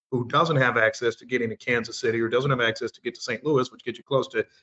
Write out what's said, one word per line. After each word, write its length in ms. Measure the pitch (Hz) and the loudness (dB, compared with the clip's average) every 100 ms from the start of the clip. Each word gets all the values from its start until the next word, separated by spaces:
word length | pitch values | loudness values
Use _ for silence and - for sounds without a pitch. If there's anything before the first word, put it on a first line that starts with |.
| _ | _
who 160 | 127 117 | -4 0
doesn't 280 | 143 165 143 | 0 2 2
have 220 | 123 117 | 2 4
access 380 | 110 - 117 - | 2 2 -2 -2
to 100 | 120 | -4
getting 240 | 123 113 | -2 -2
to 60 | 107 | -4
Kansas 440 | - 120 113 - | -2 -2 -2 -2
City 220 | 120 113 | 0 0
or 80 | 113 | 0
doesn't 200 | 120 139 | 2 2
have 120 | 123 | 2
access 300 | 113 110 113 | 0 -2 -6
to 100 | - | -8
get 120 | 120 - | -10 -8
to 60 | |
Saint 220 | - 110 | -8 -4
Louis, 280 | 147 139 123 | 0 0 0
which 120 | - | -6
gets 140 | - 117 | -10 -10
you 60 | |
close 240 | - 135 120 | -4 -2 0
to 160 | 113 - _ | -4 -4 _